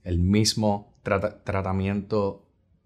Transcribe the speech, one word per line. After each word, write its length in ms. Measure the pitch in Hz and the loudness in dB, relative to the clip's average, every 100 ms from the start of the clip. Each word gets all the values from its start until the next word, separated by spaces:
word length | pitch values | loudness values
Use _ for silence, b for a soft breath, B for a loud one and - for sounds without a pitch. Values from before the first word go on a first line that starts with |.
el 160 | 92 87 | -4 0
mismo 800 | 90 104 110 - 107 101 - _ | 4 4 2 2 0 0 -6 _
trata-, 400 | - 98 104 - | -2 0 0 -6
tratamiento, 1040 | - 98 95 95 95 101 98 107 98 - _ _ _ _ | -6 -4 -2 -2 -2 -2 -2 -2 -2 -4 _ _ _ _